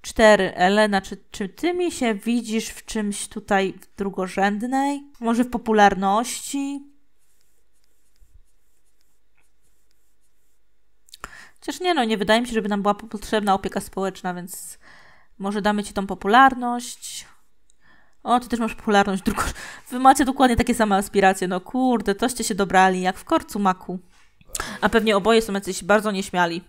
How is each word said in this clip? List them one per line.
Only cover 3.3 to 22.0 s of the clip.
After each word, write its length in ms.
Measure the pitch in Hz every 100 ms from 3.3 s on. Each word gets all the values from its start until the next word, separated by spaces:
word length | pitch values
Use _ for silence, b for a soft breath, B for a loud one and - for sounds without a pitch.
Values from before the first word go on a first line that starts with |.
| - 214 196 196
w 240 | - - -
drugorzędnej? 1080 | 202 190 185 185 196 208 240 269 277 285 285 -
Może 240 | 233 233
w 60 | 247
popularności? 1300 | 240 - 220 202 185 190 202 247 - - 277 277 285 285 - - - - - - - - - - - - - - - - - - - - - - - - - - - - - - - - - - - - - - - - - - - B B B B
Chociaż 200 | - -
nie 140 | 359
no, 100 | 330
nie 140 | 233 220
wydaje 220 | 190 220
mi 60 | 240
się, 80 |
żeby 140 | 226 202
nam 140 | 202
była 120 | 202
po-, 120 | 202 220
potrzebna 480 | 214 - 220 208
opieka 260 | 190 196 202
społeczna, 540 | - - 190 185 185
więc 440 | 180 175 - - - b b b b b -
może 240 | 190 214
damy 220 | 202 208
ci 80 | 208
tą 140 | - 196
popularność. 1200 | 185 196 233 269 254 247 240 240 - - - - - - - - - b b b b -
O, 140 | 240
ty 80 | 247
też 120 | 233
masz 140 | 226
popularność 480 | - - 202 202 196
drugą. 200 | 208 202 - - B B -
Wy 80 | 247
macie 260 | 262 285
dokładnie 320 | 262 269 262 233
takie 180 | 247
same 220 | 240 214 196
aspiracje. 520 | 196 196 196 190 185
No 120 | 185
kurde, 540 | 185 254 254 240